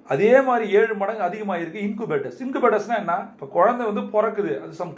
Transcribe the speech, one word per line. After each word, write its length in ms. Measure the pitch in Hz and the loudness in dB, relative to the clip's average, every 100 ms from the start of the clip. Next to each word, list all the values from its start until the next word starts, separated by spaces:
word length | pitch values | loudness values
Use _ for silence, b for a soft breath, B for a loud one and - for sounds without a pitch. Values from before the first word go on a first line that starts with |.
| - | -4
அதே 200 | 139 208 262 262 | 2 6 6 6
மாதிரி 180 | 240 208 196 | 0 4 4
ஏழு 160 | 226 208 | 4 0
மடங்கு 200 | 196 220 180 | -2 -2 -4
அதிகமாயிருக்கு 560 | 214 208 175 165 214 202 | -4 -4 -4 -6 -6 -6
இன்குபேட்டர்ஸ். 520 | - 214 151 127 - 262 | -4 -2 -2 -4 -8 -6
இன்குபேட்டர்ஸ்னா 500 | 269 233 208 208 226 170 | 0 2 2 -2 -4 -2
என்ன? 100 | 180 202 - | -4 -6 -14
இப்ப 120 | - 170 | -4 2
குழந்தை 260 | 202 247 226 | 2 2 -2
வந்து 120 | 202 202 214 | -4 -2 0
பிறக்குது, 360 | 220 196 170 135 | 0 -2 -4 -6
அது 200 | - 156 | -8 -10
some 100 | 175 | -12